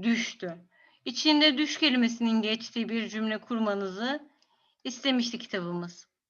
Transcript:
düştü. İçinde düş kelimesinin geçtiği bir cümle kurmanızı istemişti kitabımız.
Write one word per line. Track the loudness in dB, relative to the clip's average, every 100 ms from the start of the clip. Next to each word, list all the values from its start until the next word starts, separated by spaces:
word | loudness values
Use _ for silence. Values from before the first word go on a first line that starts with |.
düştü. | 0 0 -2 -8 -10 -10 -18 _ _ _
İçinde | -8 0 4 6 6 4
düş | 0 2
kelimesinin | 2 4 2 2 2 2
geçtiği | 2 -2 -4 -6 -2
bir | -2 -4
cümle | -4 -2 -4
kurmanızı | -4 -2 0 0 -4 -4 -4 -4 -8 _ _ _ _ _
istemişti | -12 -4 0 0 0 -6
kitabımız. | -6 -6 -4 -6 -8 -12 -20 _